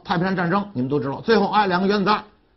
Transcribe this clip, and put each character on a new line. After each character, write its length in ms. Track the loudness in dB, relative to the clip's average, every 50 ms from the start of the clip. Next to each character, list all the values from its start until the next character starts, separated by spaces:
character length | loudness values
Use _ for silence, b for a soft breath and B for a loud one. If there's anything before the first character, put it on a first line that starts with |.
太 140 | -4 -2 -2
平 100 | 0 0
洋 80 | 0 0
战 160 | 0 0 0
争， 200 | 0 0 -2 -2
你 80 | -4 -4
们 80 | -2 -2
都 100 | -2 -2
知 80 | -2 -4
道。 120 | -6 -4
最 180 | 0 2 2 2
后， 80 | 2 2
哎， 200 | 2 0 0 2
两 120 | 0 0
个 60 | 2
原 120 | 2 0 2
子 40 | 2
弹， 200 | 0 0 0 -2 -10 _ _ _ _ _